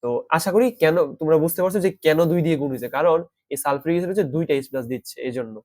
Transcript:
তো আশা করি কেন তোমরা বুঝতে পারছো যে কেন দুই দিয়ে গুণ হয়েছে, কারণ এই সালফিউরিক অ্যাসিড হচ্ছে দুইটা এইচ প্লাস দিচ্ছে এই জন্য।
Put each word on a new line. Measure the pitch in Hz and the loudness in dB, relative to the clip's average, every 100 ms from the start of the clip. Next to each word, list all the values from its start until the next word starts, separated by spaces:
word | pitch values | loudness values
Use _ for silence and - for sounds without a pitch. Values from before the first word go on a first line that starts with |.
তো | 120 120 - | -4 -4 0
আশা | 160 196 | -2 2
করি | 190 247 | 2 2
কেন | 233 156 170 147 | 2 2 4 0
তোমরা | - 156 160 | -2 2 2
বুঝতে | 160 165 | 2 0
পারছো | 185 196 | -2 0
যে | 185 | -2
কেন | - 156 156 | 0 0 2
দুই | 170 175 | 2 2
দিয়ে | 165 156 | 2 0
গুণ | 139 | -2
হয়েছে, | 127 120 | -4 -6
কারণ | 131 165 165 170 _ _ | 0 2 2 0 _ _
এই | 139 | -6
সালফিউরিক | 147 139 151 170 | -2 -2 0 -2
অ্যাসিড | 180 | 0
হচ্ছে | 190 160 | -2 -2
দুইটা | 143 165 | -2 0
এইচ | 139 135 | -2 -2
প্লাস | 135 120 | -8 -6
দিচ্ছে | 127 - - | -8 -10 -10
এই | 127 | -8
জন্য। | 123 113 110 | -8 -10 -12